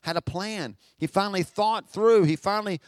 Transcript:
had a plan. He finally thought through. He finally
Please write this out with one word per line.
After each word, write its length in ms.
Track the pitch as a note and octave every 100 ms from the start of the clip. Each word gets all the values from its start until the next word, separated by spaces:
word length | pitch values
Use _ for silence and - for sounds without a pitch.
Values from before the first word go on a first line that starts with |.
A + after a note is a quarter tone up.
had 160 | E3 E3
a 40 |
plan. 540 | - E3 G#3 G#3+ C3 G2+ _ -
He 100 | D#3
finally 360 | F#3+ G3+ F#3+
thought 460 | E3+ - G#3 A3 -
through. 340 | F#3+ A3+ A3
He 120 | D#3+ D#3
finally 460 | G3 G#3+ G#3 E3+